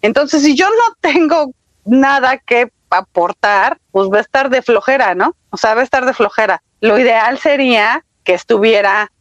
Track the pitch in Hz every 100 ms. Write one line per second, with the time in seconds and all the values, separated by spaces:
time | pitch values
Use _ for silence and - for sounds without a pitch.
0 | 262 254 285 311 285 277 381 440 466 453
1 | 349 285 311 330 285 - _ _ - 254
2 | 269 277 254 262 - 240 240 _ _ -
3 | - - 175 196 214 202 214 320 _ 190
4 | 196 202 - 269 269 254 247 226 - 269
5 | 233 180 220 - _ 202 226 220 254 269
6 | 254 262 202 - 214 175 _ _ 214 214
7 | 240 226 220 262 311 285 262 233 214 269
8 | _ _ - 175 - 226 214 202 202 202
9 | 208 _